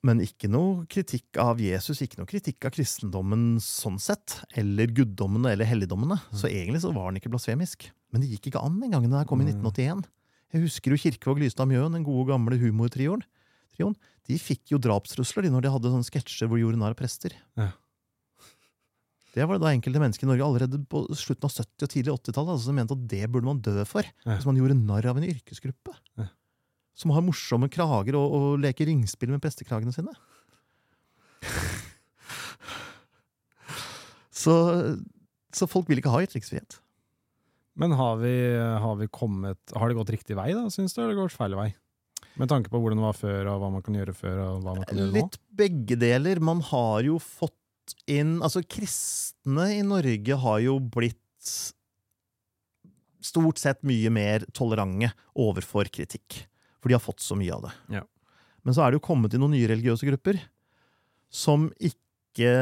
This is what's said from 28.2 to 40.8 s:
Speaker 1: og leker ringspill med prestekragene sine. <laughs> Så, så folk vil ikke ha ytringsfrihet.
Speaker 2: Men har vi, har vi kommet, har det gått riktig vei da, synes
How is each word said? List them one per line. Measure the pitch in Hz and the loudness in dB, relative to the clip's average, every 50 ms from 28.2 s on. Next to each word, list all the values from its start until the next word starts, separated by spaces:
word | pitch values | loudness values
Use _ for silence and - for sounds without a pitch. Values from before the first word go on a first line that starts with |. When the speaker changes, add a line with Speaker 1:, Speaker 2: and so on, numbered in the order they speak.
| 139 143 143 | 0 2 2
Speaker 1:
og | 147 139 143 143 143 | 2 2 2 0 0
leker | 143 143 123 - 156 151 | 0 -2 0 0 0 2
ringspill | 160 143 113 98 - - - 117 | 2 2 0 0 -2 -6 -4 -4
med | 139 143 | -4 -2
prestekragene | - 156 - - - - 120 110 110 120 123 | -4 -6 -8 -8 -10 -6 -6 -4 -4 -4 -6
sine. | - 165 277 294 - _ _ _ _ _ _ _ _ _ _ _ _ _ _ _ _ _ _ _ _ _ _ _ _ | -6 -8 -10 -10 -16 _ _ _ _ _ _ _ _ _ _ _ _ _ _ _ _ _ _ _ _ _ _ _ _
<laughs> | - - - - - - - - - - - _ _ _ _ _ - - - - - - - _ - - - - - - - - _ _ _ _ _ _ _ _ _ _ _ _ - - - - - - - - - - - - _ _ | -12 -8 -6 -4 -4 -4 -6 -8 -10 -14 -20 _ _ _ _ _ -20 -16 -14 -14 -12 -14 -16 _ -16 -14 -14 -14 -14 -16 -18 -20 _ _ _ _ _ _ _ _ _ _ _ _ -18 -14 -12 -12 -12 -12 -14 -16 -18 -20 -20 -20 _ _
Så, | - - - 156 160 165 170 175 170 175 156 110 123 - - - _ _ _ _ _ _ _ _ - | -10 -2 4 6 6 8 8 6 4 2 2 0 -2 -4 -6 -12 _ _ _ _ _ _ _ _ -2
så | - 196 - | -2 -2 2
folk | - 190 180 156 | 2 0 2 4
vil | 151 120 | 2 2
ikke | - 143 117 | 4 2 2
ha | 135 185 | 2 2
ytringsfrihet. | 190 - 127 - - - - - _ - - _ _ _ _ _ _ _ _ _ _ _ _ _ _ _ _ _ _ _ - | 0 -4 -8 -8 -6 -10 -10 -10 _ -20 -20 _ _ _ _ _ _ _ _ _ _ _ _ _ _ _ _ _ _ _ -2
Speaker 2:
Men | 147 175 156 | 0 2 2
har | 131 131 120 113 110 | 4 2 2 2 2
vi, | 117 120 127 123 123 123 120 | 0 0 2 2 2 2 2
har | 117 117 117 113 107 107 113 107 101 | 2 0 0 0 0 0 0 -2 -2
vi | 107 101 | -4 -6
kommet, | - - - 110 101 95 95 98 95 - _ - - | -4 -4 -4 -2 -2 -2 -4 -6 -6 -8 _ -10 -4
har | - 117 117 | 0 0 0
det | 120 117 | 2 0
gått | 110 98 | -2 -2
riktig | 110 107 - - 107 | -4 -6 -4 -6 -6
vei | 98 95 123 180 | -4 -2 -2 -2
da, | 226 240 220 | -2 -2 -4
synes | - - | -2 -2